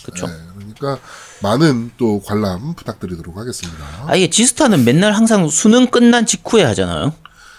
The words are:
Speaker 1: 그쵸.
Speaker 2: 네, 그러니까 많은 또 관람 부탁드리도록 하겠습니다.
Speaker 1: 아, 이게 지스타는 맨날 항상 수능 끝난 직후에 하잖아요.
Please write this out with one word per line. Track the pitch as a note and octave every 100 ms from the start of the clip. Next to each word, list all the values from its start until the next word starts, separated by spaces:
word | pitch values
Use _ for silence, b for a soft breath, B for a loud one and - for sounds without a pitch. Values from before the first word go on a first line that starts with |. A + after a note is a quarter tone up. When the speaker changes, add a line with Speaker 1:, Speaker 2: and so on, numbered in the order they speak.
Speaker 1:
그쵸. | - - -
Speaker 2:
네, | D#2+ E2 F#2+ G2+ A2
그러니까 | C#3 C3+ B B B B
많은 | G2 A#2+ D#3+ B2 A#2 -
또 | A#2 G#2
관람 | - G#2 G#2 F2+ C#3 E3+
부탁드리도록 | - G#2+ F#2+ E2+ E2+ F2+
하겠습니다. | B2 - E2+ D#2+ D2 D#2 D3+
Speaker 1:
아, |
이게 | F3+ F#3
지스타는 | - A#3+ - D4 F3
맨날 | A#2+ C#3+ G#3
항상 | G#3 A3+ G#3+ D#3
수능 | - G#3+ A#3+ B3
끝난 | B3 A#3 A#3+ A3+
직후에 | - - A3+
하잖아요. | C#3+ F#2 F2+ D#2+ A#2+ D#3 - b b